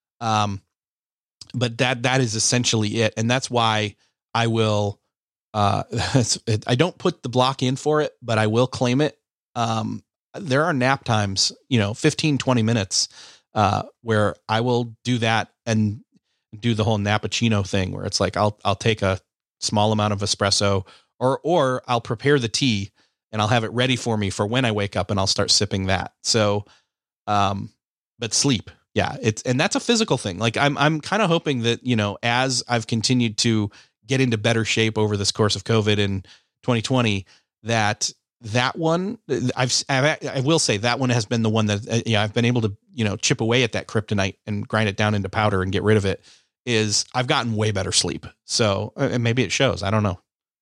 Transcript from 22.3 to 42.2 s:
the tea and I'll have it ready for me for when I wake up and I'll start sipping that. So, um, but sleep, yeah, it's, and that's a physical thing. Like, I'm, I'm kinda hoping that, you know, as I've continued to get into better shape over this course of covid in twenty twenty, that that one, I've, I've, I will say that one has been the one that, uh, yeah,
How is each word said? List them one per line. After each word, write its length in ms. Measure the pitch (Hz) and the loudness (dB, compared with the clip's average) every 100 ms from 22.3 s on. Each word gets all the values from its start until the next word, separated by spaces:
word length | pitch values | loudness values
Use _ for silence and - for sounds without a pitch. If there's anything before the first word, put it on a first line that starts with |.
| 147 | 2
the 100 | 117 | 2
tea 440 | - 135 104 98 _ _ _ _ | 0 2 0 -4 _ _ _ _
and 100 | 107 | -2
I'll 80 | 104 | 2
have 160 | 120 | 2
it 80 | 110 | 2
ready 240 | 117 127 123 | 0 0 0
for 200 | 120 107 | -2 -2
me 120 | 98 | -2
for 180 | - 104 | -2 -2
when 180 | 127 123 | 0 0
I 60 | |
wake 220 | 104 101 95 | 0 -2 -2
up 140 | 87 | -2
and 80 | 101 | 0
I'll 80 | 95 | 0
start 240 | - - | 0 0
sipping 360 | - 101 98 95 | 0 0 -2 0
that. 260 | 92 - - | -2 -4 -8
So, 440 | - 113 104 101 - _ _ _ _ _ - | -2 0 2 0 -6 _ _ _ _ _ -2
um, 460 | 104 98 98 110 - _ _ _ _ | 0 0 -2 -8 -14 _ _ _ _
but 160 | 117 | -4
sleep, 360 | - 143 110 - - _ | 0 2 0 -2 -18 _
yeah, 220 | - 110 - | -2 -2 0
it's, 180 | 117 107 | -2 -2
and 160 | - 123 | -2 0
that's 180 | 185 - | 0 0
a 40 | |
physical 380 | - 233 220 143 | 0 0 2 0
thing. 200 | 107 90 | -2 -2
Like, 180 | 113 - | -2 2
I'm, 180 | 143 135 | 0 2
I'm 240 | 147 156 | 2 0
kinda 260 | - 202 190 | -2 0 2
hoping 340 | 170 160 127 | 0 0 0
that, 240 | 117 117 123 | 0 0 0
you 100 | 117 | 0
know, 220 | 104 - | 0 -2
as 400 | 117 120 131 123 - | 0 0 0 -2 -2
I've 180 | 120 - | -2 -2
continued 520 | 113 - 127 117 104 | -2 2 2 2 0
to 320 | 120 110 101 - - _ 107 | 2 2 0 -6 -20 _ -4
get 140 | 131 | 0
into 160 | 131 113 | 0 0
better 280 | 117 113 107 | 0 0 0
shape 320 | - 110 107 | 0 0 0
over 180 | 107 104 | 0 0
this 160 | 95 | -2
course 240 | - 107 98 | 0 0 0
of 80 | |
covid 340 | - 113 107 104 | 0 0 2 2
in 260 | 101 95 - - _ _ | 0 -2 -8 -20 _ _
twenty 200 | - 120 | -2 0
twenty, 420 | - 131 113 98 - _ _ _ | 2 2 2 0 -6 _ _ _
that 480 | 110 113 104 110 - - _ _ | -2 0 0 -2 -6 -8 _ _
that 340 | 113 120 127 - | -4 0 0 0
one, 420 | 160 170 190 233 - 95 123 - | 0 0 -2 -8 -6 -2 -2 0
I've, 160 | 127 - - | -2 -2 0
I've, 380 | 135 147 151 139 | 0 0 0 -4
I 140 | 139 | -4
will 180 | 127 160 | 0 0
say 180 | - 104 | 2 0
that 200 | 120 120 | 0 0
one 120 | 127 | 0
has 140 | 120 | 0
been 180 | 107 120 | 0 0
the 60 | 110 | 0
one 180 | 110 107 | 2 2
that, 220 | 104 - | 0 -2
uh, 140 | 117 | -4
yeah, 180 | 113 107 | 0 0